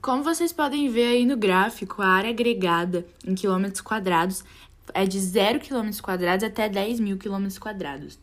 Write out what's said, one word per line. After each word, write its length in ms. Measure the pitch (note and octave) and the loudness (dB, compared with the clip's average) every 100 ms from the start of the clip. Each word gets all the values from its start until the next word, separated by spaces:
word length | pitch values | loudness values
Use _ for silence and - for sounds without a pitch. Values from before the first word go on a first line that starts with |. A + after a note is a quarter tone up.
Como 220 | - B3+ | 0 0
vocês 300 | D4 E4 E4+ | 0 0 -2
podem 360 | - D4 C#4+ C#4+ | 0 -2 0 0
ver 200 | A3+ A#3+ | 2 4
aí 180 | A#3+ B3 | 4 4
no 100 | C4+ | 2
gráfico, 640 | G#3 F#3 G#3 A#3 F#3+ - | 4 4 2 -2 -10 0
a 60 | F#3+ | 4
área 240 | F#3 G#3+ | 4 2
agregada 720 | A#3 A#3+ G#3+ F#3 E3+ F3+ F3 F3 - - | 0 0 2 2 2 0 -2 -6 -14 -4
em 80 | |
quilômetros 460 | F#3+ G3+ F#3 G3 F#3+ | -2 0 0 0 -4
quadrados 640 | - A3 F#3 E3 F3+ F#3 - - - - - | -6 -4 2 2 2 -2 -10 -20 -20 -20 -8
é 100 | - | -2
de 140 | F#3+ F#3+ | 0 0
zero 400 | F#3+ G3 G3+ C4 | 0 2 2 2
quilômetros 420 | - C4 G#3+ G#3 | -2 -4 -4 -6
quadrados 440 | - F#3 F3+ F#3+ | -6 -2 2 2
até 240 | G#3+ G#3+ G#3+ | 0 -2 -2
dez 320 | G3 G3+ A#3+ | 0 -2 -2
mil 180 | G#3 F#3+ | -2 -2
quilômetros 400 | G3+ G3 G3 F#3+ | -4 -4 -4 -6
quadrados. 580 | G#3+ G3+ D3+ C#3 C#3+ - | -10 -8 -8 -10 -14 -18